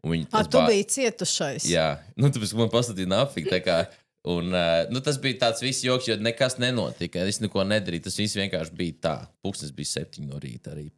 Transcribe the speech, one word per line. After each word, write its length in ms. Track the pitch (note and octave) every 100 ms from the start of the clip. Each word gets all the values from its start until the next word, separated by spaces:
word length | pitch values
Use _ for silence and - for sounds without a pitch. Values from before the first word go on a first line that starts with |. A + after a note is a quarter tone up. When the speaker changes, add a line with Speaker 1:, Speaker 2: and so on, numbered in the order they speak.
Speaker 1:
Un 60 | -
viņi, 160 | E2 -
Speaker 2:
Ā, 40 |
Speaker 1:
tas 180 | A3 G#3+
Speaker 2:
tu 100 | -
Speaker 1:
bā- 80 | -
Speaker 2:
biji 160 | G3+
cietušais. 840 | G#3 - A#3+ - F3+ - D#3+ E3+ -
Speaker 1:
Jā. 280 | E2+ D#2+ C#2+ - -
Nu, 120 | C#3
tāpēc 240 | C3 G#2+
man 140 | G#2+ A2
pasūtīja 380 | A2+ A#2+ F#2+ F#2
nafik, 380 | G2 C#3 - D2+
tā 140 | F#2
kā, 220 | F#2 E2+ - - _ _ -
un, 240 | F2 F2
uh, 380 | F2+ E2+ E2 D#2+
nu, 100 | B2
tas 160 | C3+ C3+
bija 220 | C3+ B2
tāds 240 | A#2 A2+
viss 220 | B2+ B2+
joks, 240 | B2+ B2+ A#2
jo 80 | G#2
nekas 420 | A2+ A#2 C3 B2+
nenotika, 640 | B2 B2 D2 - F2 F2+
es 140 | F#2+ G2+
neko 240 | G#2+ G2
nedarīju, 380 | F#2+ G#2+ F#2 E2+
tas 160 | F#2+ -
viss 180 | G#2+ G#2
vienkārši 380 | G2 F2 D#2+ F2
bija 160 | F2 -
tā. 160 | E2 C#2+ - _
Pulkstens 300 | F#2+ - D2
bija 140 | C2+ D2+
septiņi 420 | - - - C#2+
no 80 | C#2+
rīta 360 | C#2 A#1+ -
arī. 160 | D2+ D2+